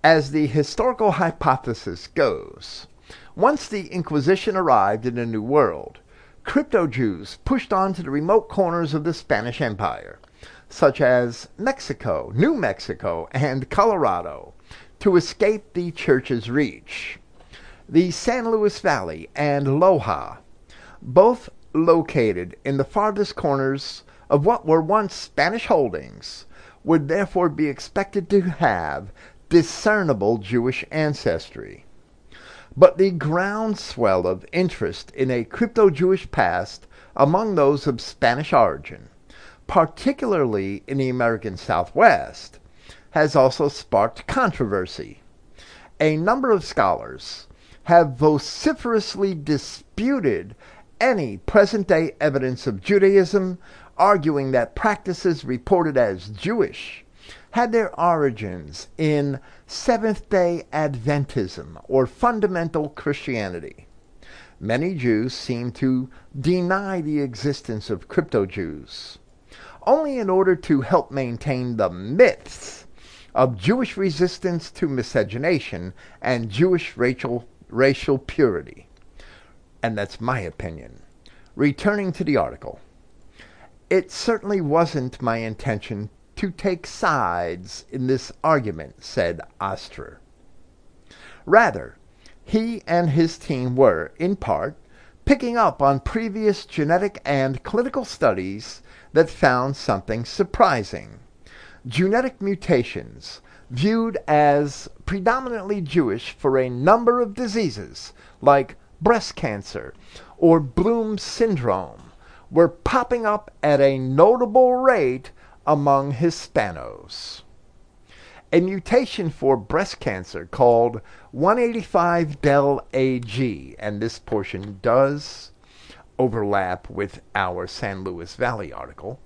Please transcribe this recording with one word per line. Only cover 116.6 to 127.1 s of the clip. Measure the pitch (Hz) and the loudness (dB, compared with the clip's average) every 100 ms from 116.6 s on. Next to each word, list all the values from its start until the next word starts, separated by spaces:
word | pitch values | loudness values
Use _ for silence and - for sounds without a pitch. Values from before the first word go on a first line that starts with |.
| 104 80 60 50 - - - - - - _ _ - _ _ - - - _ | -2 -6 -14 -16 -18 -18 -16 -18 -20 -20 _ _ -20 _ _ -20 -20 -20 _
A | 170 | 2
mutation | 185 196 - 240 262 - 170 | 2 -4 2 2 2 -4 -6
for | - 135 127 | 0 2 2
breast | 98 156 196 - | 0 -2 -2 -4
cancer | - 95 92 80 92 | -6 -6 -8 -12 -12
called | - 123 117 117 110 - - - | 4 6 6 4 -2 -14 -20 -14
one | 127 170 240 | 0 2 2
eighty-five | 233 226 - 190 175 170 160 143 | 0 -2 -2 0 2 2 -2 -2
del | 151 139 139 139 - | 2 4 2 0 -2
A | 131 131 127 | 0 0 0
G, | 117 110 127 82 67 - | -4 -2 -2 -4 -12 -10
and | 107 104 | -8 -4
this | 113 - | -6 -6
portion | - 107 98 92 101 98 | -4 -4 -4 -10 -10 -4
does | 117 123 139 147 - - - _ _ - - - - - | 2 4 4 0 -10 -18 -20 _ _ -20 -20 -20 -16 -2
overlap | 127 110 101 101 92 92 - | -2 0 -2 -2 -2 -6 -8
with | 95 101 | -8 -8